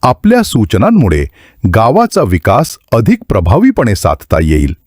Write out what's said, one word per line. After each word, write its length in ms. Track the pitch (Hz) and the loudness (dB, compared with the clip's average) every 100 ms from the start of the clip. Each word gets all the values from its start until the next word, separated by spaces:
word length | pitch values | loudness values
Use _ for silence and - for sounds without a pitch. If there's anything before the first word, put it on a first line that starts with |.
आपल्या 400 | 127 127 208 240 | -2 -2 0 0
सूचनांमुळे 800 | 220 - 107 98 175 226 113 76 73 _ - _ 95 92 | 0 -2 -2 0 0 2 2 0 -4 _ -20 _ -2 0
गावाचा 460 | 113 156 233 202 | 2 2 0 0
विकास 560 | 123 87 - 107 156 - _ | 0 -2 0 0 -2 -8 _
अधिक 300 | 113 113 240 - | 0 2 0 -2
प्रभावीपणे 680 | 98 82 127 254 - 123 98 | -2 0 2 2 0 -2 -2
साधता 420 | 82 73 - 76 | -2 -4 -4 -2
येईल. 320 | 80 78 71 - | 0 0 -2 -6